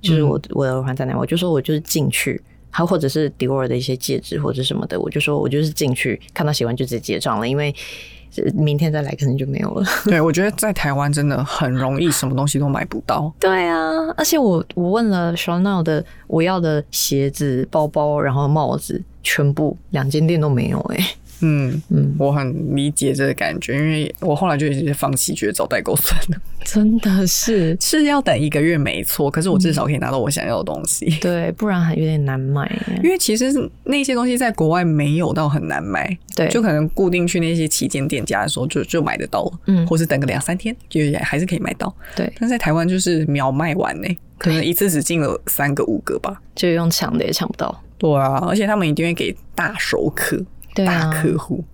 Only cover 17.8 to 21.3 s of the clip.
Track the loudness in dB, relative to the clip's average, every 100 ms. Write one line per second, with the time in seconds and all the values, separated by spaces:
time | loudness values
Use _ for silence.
17.8 | 0 0 2 2 0 2 2 2 2 -2
18.8 | -4 -6 -8 -8 -2 2 2 2 0 -2
19.8 | -4 -2 0 2 2 4 2 2 2 -2
20.8 | -2 -2 -4 -6 -18